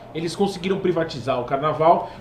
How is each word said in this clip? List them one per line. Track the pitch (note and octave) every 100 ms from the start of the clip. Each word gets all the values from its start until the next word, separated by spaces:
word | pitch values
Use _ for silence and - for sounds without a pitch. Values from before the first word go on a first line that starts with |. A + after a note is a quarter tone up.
| -
eles | D#3 E3 -
conseguiram | G3 F3+ F3+ F#3+
privatizar | F3+ E3 D#3+ C#3 B2+ B2
o |
carnaval | A#2 C#3 D3+ D3 D#3+ F3 - -